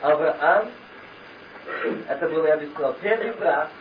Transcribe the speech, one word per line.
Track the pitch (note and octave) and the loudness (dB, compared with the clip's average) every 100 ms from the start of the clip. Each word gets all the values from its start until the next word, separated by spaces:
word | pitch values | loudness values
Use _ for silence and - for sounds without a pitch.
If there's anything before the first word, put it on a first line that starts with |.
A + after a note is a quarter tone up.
| C#3+ | 2
Авраам, | D3+ D#3 - D3+ F3 A3 - - - - - - - - - - - - - - | 2 2 2 4 4 2 -8 -20 -20 -20 -20 -20 -20 -20 -18 -12 -6 -4 -6 -6
это | - E3 | -4 -2
было, | D#3+ D#3 | 2 2
я | D3+ | 2
бы | D3 | 0
сказал, | D#3 C#3 - | -4 -4 -2
первый | G3 A3+ A3+ | 0 0 -2
брак | A3 G3 D#3 D#3 - | -2 0 2 -2 -8